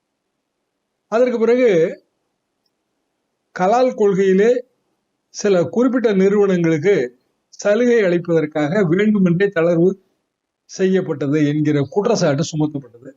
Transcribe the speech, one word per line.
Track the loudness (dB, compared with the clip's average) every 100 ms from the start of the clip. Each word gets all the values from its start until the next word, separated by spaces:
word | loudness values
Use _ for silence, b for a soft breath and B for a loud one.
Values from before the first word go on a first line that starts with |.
| _ _ _ _ _ _ _ _ _ _ _
அதற்கு | -2 0 0
பிறகு | 0 2 2 2 0 -4 _ _ _ _ _ _ _ _ _ _ _ _ _ _ _ -4
கலால் | 0 2 0
கொள்கையிலே | 0 0 2 2 2 2 0 -4 _ _ _ _ _ _
சில | -6 -2 0
குறிப்பிட்ட | 0 -2 0 0 0
நிறுவனங்களுக்கு | 2 2 2 0 0 0 0 0 0 -2 -10 _ _ _
சலுகை | -6 -2 0 2 2
அளிப்பதற்காக | 2 -2 0 -2 -2 -4 -2 -2 0
வேண்டுமென்றே | 0 0 2 0 0 0
தளர்வு | 0 0 2 0 -2 _ _ _ _ _ _ _
செய்யப்பட்டது | -4 0 0 -2 -6 -2 0 0
என்கிற | 0 0 -2 -2
குற்றச்சாட்டு | -2 -2 0 0 -2
சுமத்தப்பட்டது. | -4 -4 -4 -6 -14 -20 -20